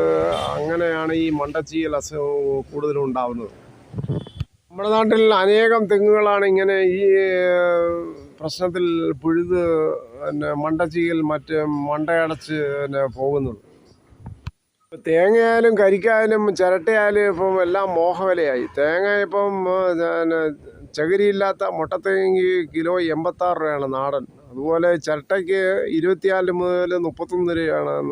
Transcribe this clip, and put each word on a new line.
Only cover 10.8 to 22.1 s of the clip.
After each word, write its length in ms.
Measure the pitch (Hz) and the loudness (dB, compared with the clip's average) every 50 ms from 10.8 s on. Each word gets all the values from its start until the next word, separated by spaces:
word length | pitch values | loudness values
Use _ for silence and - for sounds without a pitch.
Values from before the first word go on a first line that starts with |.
| 175 156 160 175 170 170 170 160 156 151 | -2 -2 -2 -2 -2 0 0 0 0 -2
മറ്റ് 260 | 151 147 143 - 160 156 151 151 147 143 143 143 | -2 -4 -4 -4 -4 -2 -2 -2 -2 -2 -2 -2
മണ്ടയടച്ച് 680 | 147 151 151 160 165 165 165 156 160 - - - 156 151 147 139 143 143 | -4 -2 -2 0 0 0 0 -2 -4 -8 -8 -6 -6 -4 -4 -4 -4 -4
പിന്നെ 240 | 143 139 139 139 135 131 117 127 | -6 -4 -2 -2 -2 -2 -4 -4
പോകുന്നത്. 420 | 131 139 143 143 135 123 110 101 - _ - _ _ _ _ _ _ _ - - - - - - _ - - _ _ _ _ _ _ | -2 -2 0 -2 -2 -4 -6 -10 -16 _ -20 _ _ _ _ _ _ _ -20 -20 -20 -20 -20 -16 _ -18 -18 _ _ _ _ _ _
ഇപ്പം 180 | _ 165 160 - 165 | _ -20 -8 -2 0
തേങ്ങയായാലും 680 | 160 165 180 202 226 233 226 226 226 233 226 226 220 202 | 2 4 4 4 4 4 4 4 4 4 4 4 4 4
കരിക്കായാലും 720 | 202 196 196 190 180 233 220 220 220 214 220 214 208 208 175 | 4 4 4 4 2 2 2 2 2 2 2 2 0 0 2
ചിരട്ടയായാലും 720 | 175 185 180 185 190 - 226 220 214 208 208 202 208 208 202 | 2 2 2 2 2 0 0 2 2 2 2 2 2 2 2
ഇപ്പം 300 | 180 165 190 190 190 190 180 | 2 0 0 0 2 2 2
എല്ലാം 220 | 175 180 196 196 190 175 165 | 2 0 0 0 0 0 0
മോഹവിലയായി. 680 | 165 175 175 175 190 190 180 175 160 143 131 123 127 - - 135 | 2 0 0 0 0 0 2 2 2 0 0 -2 -4 -4 -2 0
തേങ്ങ 420 | 143 151 165 180 196 202 208 202 202 | 0 0 0 0 0 0 0 0 0
ഇപ്പം, 260 | 170 190 202 202 202 196 190 185 185 185 | 0 0 0 0 0 -2 -2 -2 0 0
ഏ, 180 | 190 185 180 | 0 0 0
പിന്നെ 480 | 175 165 170 170 170 165 165 165 165 165 160 156 147 - - - - - 143 135 - | 0 0 0 -2 0 0 0 0 0 0 0 -2 -4 -6 -12 -20 -20 -20 -20 -10 -6
ചകിരിയില്ലാത്ത 680 | 147 156 165 190 196 208 202 202 196 196 196 185 - 196 190 180 160 | -4 0 0 2 2 2 2 2 2 0 -2 -2 -2 -4 -4 -4 -4
മുട്ടത്തേങ്ങയ്ക്ക് 760 | 160 - 185 175 - 190 | -4 -4 -4 -4 -2 0